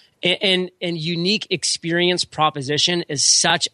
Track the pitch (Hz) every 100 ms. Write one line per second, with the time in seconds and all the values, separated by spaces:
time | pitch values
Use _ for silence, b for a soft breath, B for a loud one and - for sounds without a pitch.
0 | B B 175 180 202 185 185 - 175 170
1 | 156 170 175 214 - 165 - - 170 170
2 | 175 180 - - 156 147 131 147 - 175
3 | - 143 - - 170 165 -